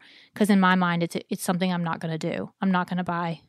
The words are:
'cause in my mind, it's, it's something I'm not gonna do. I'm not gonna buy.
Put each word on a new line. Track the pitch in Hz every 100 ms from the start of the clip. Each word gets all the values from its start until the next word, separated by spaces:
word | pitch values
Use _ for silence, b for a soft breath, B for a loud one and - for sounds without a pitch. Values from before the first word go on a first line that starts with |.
| b b b -
'cause | 202
in | 202
my | 185 185
mind, | 180 170
it's, | 170 - -
it's | 196
something | - 180 185
I'm | 175
not | 170 -
gonna | 165 160
do. | 165 - - -
I'm | 196
not | 185 180
gonna | 180
buy. | 175 170 175 160